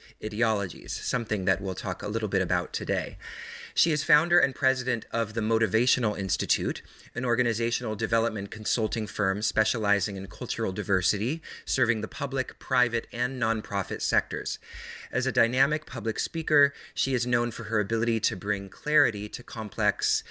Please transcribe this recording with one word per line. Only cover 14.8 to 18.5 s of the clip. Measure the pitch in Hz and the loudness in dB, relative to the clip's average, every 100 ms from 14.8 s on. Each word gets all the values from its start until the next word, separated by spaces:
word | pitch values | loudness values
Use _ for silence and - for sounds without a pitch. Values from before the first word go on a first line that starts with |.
| - - - | -12 -14 -4
As | 127 127 | -2 0
a | |
dynamic | 120 117 127 143 151 - | 2 2 4 2 0 -4
public | 131 110 - | -4 -2 -2
speaker, | - - - 151 143 - - | -4 -4 4 6 6 2 -10
she | - 139 | -4 0
is | 123 120 | 0 2
known | 120 120 | 2 2
for | - | -4
her | 101 110 | -2 0
ability | 101 113 120 113 | 2 2 2 2
to | - 98 | 0 -2
bring | 101 | -2